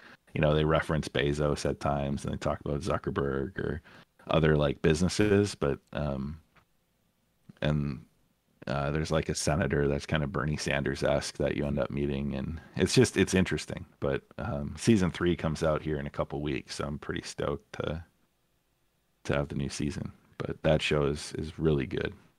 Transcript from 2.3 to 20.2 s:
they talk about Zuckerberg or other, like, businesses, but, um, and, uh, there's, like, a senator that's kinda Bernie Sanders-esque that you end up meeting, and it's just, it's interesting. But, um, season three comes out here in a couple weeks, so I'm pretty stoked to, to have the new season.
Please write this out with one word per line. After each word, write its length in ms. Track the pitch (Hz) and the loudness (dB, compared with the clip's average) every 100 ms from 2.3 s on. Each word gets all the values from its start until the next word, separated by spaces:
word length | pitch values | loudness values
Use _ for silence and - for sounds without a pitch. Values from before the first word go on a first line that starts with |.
they 40 | 76 | -4
talk 240 | 76 73 | -4 -4
about 200 | - 71 | -4 -4
Zuckerberg 760 | 76 73 71 - 69 67 67 - | -2 -2 -2 -2 -2 -2 -4 -6
or 220 | - 76 - - - _ - | -6 -6 -10 -20 -20 _ 0
other, 280 | 80 78 76 | 4 6 6
like, 260 | 73 - | 2 2
businesses, 760 | 82 80 90 - 107 101 101 - | 2 4 2 2 4 4 4 0
but, 240 | 73 67 _ | -2 -2 _
um, 460 | - 73 67 69 80 - _ _ _ _ _ _ _ _ _ - - | -6 -4 -4 -6 -10 -16 _ _ _ _ _ _ _ _ _ -20 -2
and, 440 | 73 76 71 64 - _ _ _ _ _ - | 0 2 0 -6 -12 _ _ _ _ _ -4
uh, 240 | 69 71 | -2 0
there's, 200 | 76 78 | 0 2
like, 160 | 80 78 | 2 0
a 80 | - | -2
senator 520 | 78 76 71 71 71 | 0 2 2 2 2
that's 180 | 71 - | 0 0
kinda 220 | 80 69 | -2 0
Bernie 280 | 67 73 73 | -2 -2 -2
Sanders-esque 800 | - 69 67 71 67 71 - - | -2 0 -2 0 2 0 -2 -2
that 200 | 71 - | -2 0
you 80 | 71 | -2
end 140 | 71 | -2
up 100 | 64 | -2
meeting, 460 | 71 71 69 71 67 | -2 -2 -2 -4 -4
and 260 | 80 82 - - | -6 -8 -10 0
it's 160 | 92 | 2
just, 240 | 135 113 - | 4 4 2
it's 160 | 92 | 2
interesting. 520 | 92 90 76 - - - _ | 2 2 -2 -6 -10 -12 _
But, 240 | 71 69 - - | -4 -4 -6 -10
um, 380 | - 71 73 82 | -6 -4 -6 0
season 340 | - 107 87 | 4 4 4
three 240 | - 87 85 | 0 0 0
comes 280 | 80 76 | -2 0
out 180 | 80 73 | 0 0
here 180 | 78 73 | -2 -4
in 60 | 73 | -4
a 60 | |
couple 300 | - 78 71 | -6 -6 -4
weeks, 340 | 73 67 - - | -4 -4 -6 -8
so 100 | 71 | -6
I'm 140 | 73 | -6
pretty 240 | - 85 | -6 -8
stoked 500 | - - 73 73 - | -8 -6 -4 -4 -8
to, 300 | - - 82 - _ _ _ _ _ _ _ _ _ _ _ - | -6 -6 -6 -10 _ _ _ _ _ _ _ _ _ _ _ -2
to 100 | 69 | 0
have 140 | 71 | 0
the 60 | 71 | -4
new 140 | 67 | -4
season. 420 | - 73 - - - | -4 -6 -6 -10 -14